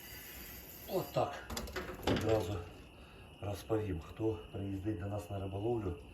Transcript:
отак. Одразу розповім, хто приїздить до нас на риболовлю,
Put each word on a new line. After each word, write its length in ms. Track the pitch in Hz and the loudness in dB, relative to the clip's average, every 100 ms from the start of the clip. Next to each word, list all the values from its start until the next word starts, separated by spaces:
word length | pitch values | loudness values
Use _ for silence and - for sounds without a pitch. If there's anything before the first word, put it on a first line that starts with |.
| - - - - - - - - - | -12 -12 -12 -12 -10 -12 -12 -12 0
отак. 460 | 190 - - 117 - - - - - - - - | 2 4 4 4 2 -4 -4 -2 -4 -4 0 4
Одразу 480 | - 104 110 104 101 - - - - - - - - | 4 8 6 6 0 -4 -12 -16 -16 -16 -16 -16 -6
розповім, 580 | 98 101 - 110 101 82 | -4 -2 2 2 4 0
хто 400 | - - 110 107 - | -2 0 2 2 -2
приїздить 480 | 98 98 98 98 98 | -4 -2 0 0 0
до 60 | 101 | 0
нас 240 | 104 - | -2 -2
на 100 | 101 | -2
риболовлю, 560 | 98 101 107 117 95 87 - | 0 0 2 2 2 -2 -6